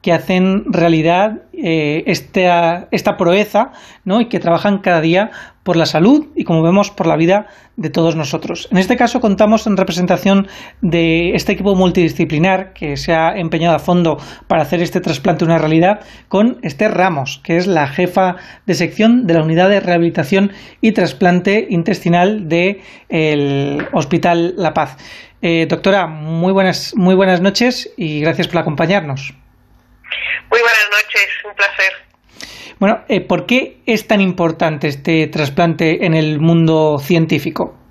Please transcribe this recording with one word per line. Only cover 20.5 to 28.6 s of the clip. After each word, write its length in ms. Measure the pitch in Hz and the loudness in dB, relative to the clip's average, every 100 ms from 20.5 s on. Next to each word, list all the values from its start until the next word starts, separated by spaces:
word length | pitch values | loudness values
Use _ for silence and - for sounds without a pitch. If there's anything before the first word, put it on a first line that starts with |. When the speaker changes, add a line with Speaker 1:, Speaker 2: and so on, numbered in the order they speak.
| - - - | -4 -20 -2
Speaker 1:
y 120 | 220 | 0
Trasplante 720 | 214 170 135 180 180 190 208 - | 2 -2 2 2 2 2 0 0
Intestinal 800 | 170 170 175 180 170 185 214 165 | -2 -2 -2 0 2 2 0 -2
de 340 | 170 185 196 - - _ | 0 0 -4 -14 -20 _
el 760 | 165 156 147 143 139 143 143 151 | -2 0 0 0 -2 -4 -6 -4
Hospital 600 | 185 139 175 180 170 170 185 | -4 -2 0 0 0 -2 -2
La 180 | 165 | -2
Paz. 220 | - 143 - - - - _ | -2 -6 -8 -20 -20 -20 _
Eh, 260 | 170 165 156 | -2 0 0
doctora, 380 | 160 196 196 165 | 0 0 0 0
muy 440 | 156 151 165 180 | -6 -6 -2 0
buenas, 420 | 190 190 - - 254 | 2 0 -2 -6 0
muy 200 | 180 190 | 2 4
buenas 260 | 190 180 | 4 2
noches 520 | 190 196 247 247 - - | 0 2 0 -2 -10 -10
y 260 | 160 151 | -6 -2
gracias 260 | 156 151 160 | -2 -2 -2
por 120 | |
acompañarnos. 720 | 165 | -2